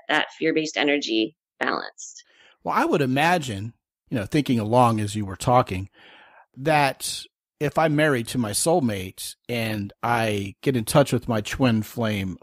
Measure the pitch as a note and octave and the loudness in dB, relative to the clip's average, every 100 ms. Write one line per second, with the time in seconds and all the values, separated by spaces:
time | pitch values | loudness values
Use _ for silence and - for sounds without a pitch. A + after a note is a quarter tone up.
0 | - D3+ - - D#3+ D#3 D#3 F#2+ C#3+ D3 | -2 0 -2 -2 -2 0 -2 -2 0 0
1 | - A2 A2 - _ _ B2+ D#2 - - | 0 0 -2 -6 _ _ -2 -2 -6 -14
2 | - - _ _ _ _ E3+ F3 E4 G3 | -20 -20 _ _ _ _ -4 -2 0 0
3 | C3 C3+ D#3+ F3+ C3 G2 A2 - _ _ | 0 2 2 0 -2 -8 -8 -12 _ _
4 | _ C3 G2 D3+ C3+ A#2+ G#2 A#2+ A#2+ G#2+ | _ -6 0 0 2 0 2 4 4 4
5 | G#2 G#2+ G2 F#2 - B2 B2 F#2+ G2 _ | -2 -4 -6 -4 2 4 2 -4 -8 _
6 | - - - - _ - C#3+ D3+ C#3 - | -20 -20 -20 -20 _ -6 0 2 2 0
7 | - - - _ _ _ D3 - D#3+ D3 | -8 -8 -14 _ _ _ -2 2 2 2
8 | D#3 B2+ A2+ C3 G#2+ A2 E3 F3 B2 G2+ | 2 0 -2 -4 -2 0 2 2 0 -2
9 | F#2 - - - - A#2+ A2 G#2+ G2+ - | -8 -12 -14 -14 -6 -4 -2 -4 -6 -4
10 | A#2 A#2 A2+ G#2 G2 - D3 B2+ G#2+ D#3 | 0 2 2 -2 -4 -2 0 0 2 2
11 | C3+ A#2+ - A2 G#2 - B2+ A2 G#2 - | 4 0 0 -4 -4 0 2 2 0 -4
12 | A2 G#2 F#2+ E2+ | -2 -2 -4 -8